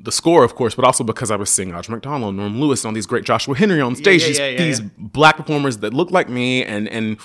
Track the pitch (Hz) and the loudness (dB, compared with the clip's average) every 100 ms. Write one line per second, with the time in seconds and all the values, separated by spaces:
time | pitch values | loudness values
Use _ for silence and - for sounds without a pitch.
0 | 117 - 165 170 117 - 120 - 123 127 | -6 -2 4 6 6 4 -4 2 2 2
1 | 120 107 110 104 101 - 92 87 90 113 | 0 -4 -2 -4 -2 -2 -4 -8 -10 -10
2 | 135 147 107 98 101 110 151 127 113 110 | -8 -6 -6 -4 -4 -2 0 0 -2 -6
3 | 101 120 - 113 - 131 208 170 127 131 | -2 -2 0 0 0 0 2 2 0 0
4 | 175 180 160 143 139 123 - 120 104 - | 4 4 4 0 -2 -2 -2 -2 -6 -14
5 | 104 127 156 151 156 151 139 113 107 127 | -8 4 4 4 0 -2 -2 -2 -4 -2
6 | 175 185 151 123 123 127 - 104 107 113 | 0 0 0 -2 -2 0 -2 -4 -6 -4
7 | 110 107 | -6 -6